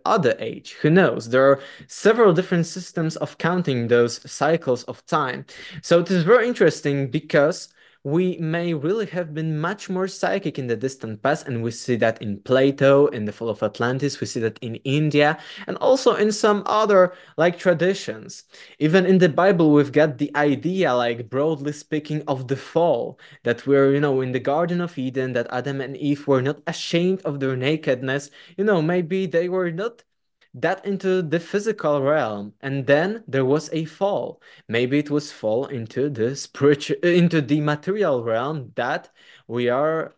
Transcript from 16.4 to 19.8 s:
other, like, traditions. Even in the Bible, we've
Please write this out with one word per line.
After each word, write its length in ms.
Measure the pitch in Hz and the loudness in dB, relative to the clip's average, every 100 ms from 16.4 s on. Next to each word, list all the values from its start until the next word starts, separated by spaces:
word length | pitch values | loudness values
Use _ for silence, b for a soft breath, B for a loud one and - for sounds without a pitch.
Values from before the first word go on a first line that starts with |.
| 220 202 - | 2 2 0
other, 460 | 214 214 196 180 B B B | 0 4 6 4 B B B
like, 240 | 165 175 | 0 2
traditions. 840 | 185 170 180 196 - 110 104 - - B B B | 0 2 0 -2 -6 -12 -14 -20 -20 B B B
Even 260 | 151 190 180 | 2 4 6
in 120 | 190 | 6
the 100 | 175 | 4
Bible, 460 | 135 185 180 156 | 4 2 4 6
we've 180 | 147 | 6